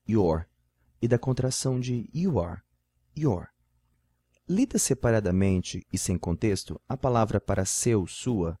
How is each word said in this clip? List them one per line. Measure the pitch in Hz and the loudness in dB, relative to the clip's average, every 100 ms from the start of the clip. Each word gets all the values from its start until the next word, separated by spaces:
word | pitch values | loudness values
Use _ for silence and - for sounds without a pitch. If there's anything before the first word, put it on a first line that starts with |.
| - | 0
your | 107 87 78 - _ _ _ _ - | 4 4 2 -4 _ _ _ _ -4
e | 117 | 0
da | 120 | 0
contração | 131 127 127 - 135 127 | 0 -2 -2 -2 -2 -2
de | 123 120 - | -2 -4 -4
you | 156 185 110 | -4 0 0
are, | 85 85 _ _ _ _ _ | -2 -8 _ _ _ _ _
your. | 147 151 90 - _ _ _ _ _ _ _ _ _ - | -2 0 0 -4 _ _ _ _ _ _ _ _ _ -4
Lida | 190 269 214 | 0 0 0
separadamente | - 131 120 113 95 92 98 92 - - - | 0 0 2 2 2 2 4 2 -2 -10 -6
e | 95 | -4
sem | - 87 | -2 -2
contexto, | 87 85 110 95 - 76 - | -2 0 0 0 -4 -12 -8
a | 123 | -4
palavra | 131 117 107 101 | 2 2 2 0
para | - 98 | 0 -2
seu, | 92 - 120 107 85 | 0 0 2 2 0
sua, | - 123 110 82 80 | -6 -4 -2 -2 -4